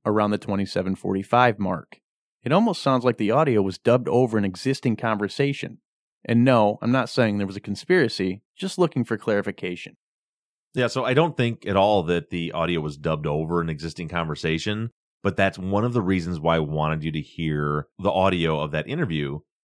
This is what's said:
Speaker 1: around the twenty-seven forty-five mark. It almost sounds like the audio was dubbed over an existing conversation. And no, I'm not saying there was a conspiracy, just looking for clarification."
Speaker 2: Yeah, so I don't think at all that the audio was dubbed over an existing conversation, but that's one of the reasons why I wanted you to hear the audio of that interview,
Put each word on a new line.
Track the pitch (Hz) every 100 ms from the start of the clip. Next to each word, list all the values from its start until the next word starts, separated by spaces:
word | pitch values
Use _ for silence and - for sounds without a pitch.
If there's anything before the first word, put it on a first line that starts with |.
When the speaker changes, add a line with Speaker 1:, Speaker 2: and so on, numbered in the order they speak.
| 110
Speaker 1:
around | 107 104
the | 104
twenty-seven | - 98 98 98 92 95
forty-five | 98 95 98 120 123 101
mark. | 95 87 - - _ _ _ _
It | 123
almost | 170 233 175
sounds | 139 127 123
like | 113
the | 104
audio | 131 156 107
was | 98 -
dubbed | - 123 73
over | 117 123 107
an | 101
existing | 90 131 135 123 107
conversation. | 117 107 101 - 139 139 - - _ _ _ _ -
And | 117
no, | 127 120 104 107
I'm | 113
not | 131 117
saying | - 113 101
there | 98
was | 98
a |
conspiracy, | - 98 - 180 117 - 95 101 _ -
just | 190 -
looking | 170 127
for | 120 110
clarification." | - 104 101 90 90 87 - - _ _ _ _ _ _ _
Speaker 2:
Yeah, | - 120
so | 131
I | 123
don't | 131 165 -
think | 120 113 -
at | 98
all | 101 104
that | 82 85 78
the | 90 85
audio | 82 82 82
was | 76 71
dubbed | 80 78 76
over | 73 80 87
an | 82
existing | 76 80 85 80
conversation, | 85 80 76 80 82 107 107 117 - _ _
but | 98 90
that's | 98 95
one | 92 101
of | 123
the | 120
reasons | 92 92 85 82
why | 80 82
I |
wanted | 76 76 76 78
you | 80
to | 78
hear | - - 80 73 73 73 - -
the | 95
audio | 85 95 90 80 78
of | 76
that | 78 -
interview, | 76 104 78 71 76 - _